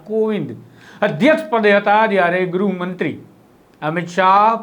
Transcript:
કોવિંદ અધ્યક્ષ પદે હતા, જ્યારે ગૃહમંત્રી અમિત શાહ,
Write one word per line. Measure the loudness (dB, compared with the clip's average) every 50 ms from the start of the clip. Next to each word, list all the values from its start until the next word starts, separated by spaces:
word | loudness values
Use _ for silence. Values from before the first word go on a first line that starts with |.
| -12
કોવિંદ | -6 -4 -2 -2 -2 -2 -4 -6 -8 -12 -14 -18 -20 -20 -20 -20 -16 -8 -4
અધ્યક્ષ | -4 -2 0 2 2 2 2 2 0 -2
પદે | -2 2 2 4 4
હતા, | 4 4 2 2 4 2
જ્યારે | 2 2 2 2 2 0 0 -2
ગૃહમંત્રી | -2 -2 -2 -2 -2 -4 -4 -6 -8 -6 -6 -6 -6 -6 -10 -14 -20 _ _ _ _ _ _ _ _ _ -8
અમિત | -6 -6 -4 -4 -6 -6
શાહ, | -2 0 2 4 4 4 4 2 2 -2